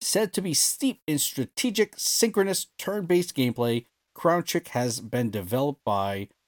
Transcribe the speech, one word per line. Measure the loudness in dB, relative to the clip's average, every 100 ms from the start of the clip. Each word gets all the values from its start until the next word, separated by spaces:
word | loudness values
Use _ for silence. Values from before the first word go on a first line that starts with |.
Said | -2 0 0
to | -2
be | -2
steeped | 2 0 2 -2 -2 -2
in | -2
strategic, | -2 -4 -6 -2 -2 2 0 0
synchronous, | -2 2 2 4 0 0 -6 -8
turn-based | -4 -4 2 2 2
gameplay, | 0 0 2 0 0 -4 _ _
Crown | 0 2 2
Trick | 0 -4 -2
has | -2 -2 -4
been | -4 -2 -2
developed | -2 -2 0 0 -2
by | -2 0 0 -2 -6 _